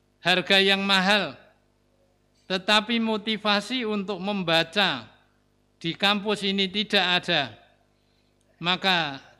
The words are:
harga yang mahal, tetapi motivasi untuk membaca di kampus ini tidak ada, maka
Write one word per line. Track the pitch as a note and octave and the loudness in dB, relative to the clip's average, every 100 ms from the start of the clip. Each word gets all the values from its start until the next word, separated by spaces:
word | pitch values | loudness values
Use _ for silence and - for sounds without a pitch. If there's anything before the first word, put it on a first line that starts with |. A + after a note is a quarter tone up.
| _ _ | _ _
harga | E3+ F3+ F3 G3 | 0 0 2 4
yang | G3 G3 | 4 2
mahal, | G3 F#3+ F#3 G#3 D#3+ B2 - _ _ _ _ _ _ _ _ _ | 2 2 4 2 0 -8 -20 _ _ _ _ _ _ _ _ _
tetapi | - F#3 F#3+ G#3+ G#3 A#3 | -6 -4 2 2 2 0
motivasi | A3+ G#3+ A3 G#3+ G#3+ G3+ G#3 C4 A3 | 0 -2 -2 -2 0 0 0 -4 -2
untuk | G#3 G3 F#3 | -4 -4 -6
membaca | F#3+ G3+ E3+ D#3+ E3+ G#3 F#3 C3 A2+ _ _ _ _ _ _ _ | -4 -4 0 2 2 0 0 -2 -8 _ _ _ _ _ _ _
di | E3 D3+ | -10 -2
kampus | G3+ G#3 G#3 G#3 | 0 0 -2 -2
ini | G3 G3 F#3+ | -2 -2 -2
tidak | G#3 G#3 G3+ F3+ F3+ | -4 -2 0 2 0
ada, | F3 E3 B2+ A2 _ _ _ _ _ _ _ _ _ - | 0 0 -2 -8 _ _ _ _ _ _ _ _ _ -8
maka | E3+ F#3 F#3+ F3+ D3+ C3+ - _ | -4 0 2 2 0 -6 -16 _